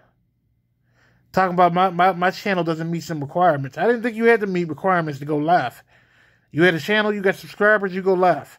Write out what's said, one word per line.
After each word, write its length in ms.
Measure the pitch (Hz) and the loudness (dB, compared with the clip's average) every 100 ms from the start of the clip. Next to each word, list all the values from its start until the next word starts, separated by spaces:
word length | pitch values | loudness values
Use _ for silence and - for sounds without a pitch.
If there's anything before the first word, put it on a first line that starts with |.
| _ _ _ _ _ _ _ _ _ _ _ _ _ | _ _ _ _ _ _ _ _ _ _ _ _ _
Talking 200 | - 185 | -2 0
about 180 | 175 180 175 | 4 2 4
my, 160 | 190 | 0
my, 220 | 175 180 | 2 2
my 180 | 175 180 | 2 -2
channel 320 | 180 214 185 | -2 -4 -2
doesn't 260 | 165 160 165 | -2 -4 -4
meet 140 | 170 | -6
some 180 | 165 160 | -6 -8
requirements. 560 | 139 175 180 143 135 151 | -6 0 2 2 -4 -4
I 80 | 202 | -2
didn't 160 | 240 | 0
think 140 | 233 220 | -2 0
you 100 | 226 | 2
had 140 | 226 | 2
to 80 | 208 | 0
meet 220 | 180 175 | -4 -4
requirements 500 | 147 190 180 156 135 | -4 0 0 -2 -6
to 60 | 143 | -6
go 120 | 151 | -4
live. 460 | 151 175 123 - _ _ _ _ _ _ _ | 2 0 0 -10 _ _ _ _ _ _ _
You 120 | 139 | 2
had 100 | 180 | 2
a 60 | 160 | 2
channel, 340 | 143 214 214 | -2 0 0
you 80 | 208 | 0
got 140 | 190 180 | -2 -2
subscribers, 580 | 156 - 208 214 196 | -8 0 2 2 0
you 80 | 185 | -4
go 140 | 185 185 | 0 2
live. 420 | 180 147 - | 2 0 -4